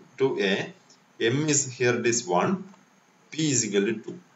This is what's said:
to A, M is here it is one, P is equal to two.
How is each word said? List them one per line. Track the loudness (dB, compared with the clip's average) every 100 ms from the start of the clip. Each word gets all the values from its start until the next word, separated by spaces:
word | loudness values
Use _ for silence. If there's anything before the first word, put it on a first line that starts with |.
| -12 -2
to | 0 2
A, | 0 0 -4 -12 -20 -20 _ -2
M | 0 2 2
is | 0 0
here | 0 0
it | 2
is | 0 -2 0
one, | 0 0 -2 -6 -20 _ _ _ _ _
P | -2 0
is | 0
equal | 0 0 0
to |
two. | -2 -8 -14 -16